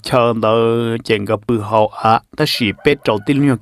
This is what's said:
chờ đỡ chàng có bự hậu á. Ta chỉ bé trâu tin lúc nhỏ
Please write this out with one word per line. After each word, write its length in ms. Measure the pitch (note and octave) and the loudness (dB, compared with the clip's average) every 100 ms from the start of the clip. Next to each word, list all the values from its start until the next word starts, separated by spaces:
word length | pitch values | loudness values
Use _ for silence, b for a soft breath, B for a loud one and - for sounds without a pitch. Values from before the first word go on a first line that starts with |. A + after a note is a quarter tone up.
chờ 300 | - C3 A#2 A2+ | -2 0 0 0
đỡ 140 | G#2+ A2+ A#2 A#2 A#2 A2+ | 0 2 2 0 -2 -4
chàng 220 | - G#2+ G#2 | -2 -2 0
có 120 | G#2+ G#2 | -4 -2
bự 120 | A#2 | -2
hậu 280 | G#2 A2 G#2+ | 0 0 0
á. 320 | - A2 A2+ _ - | 0 0 0 _ -4
Ta 80 | D3+ | -2
chỉ 240 | - B2+ G2 D3 | 0 -2 -2 -2
bé 100 | C#3+ | -2
trâu 160 | - G#2+ - | 0 -2 0
tin 120 | C#3 | 0
lúc 80 | C#3+ | 2
nhỏ 80 | A#2 | 0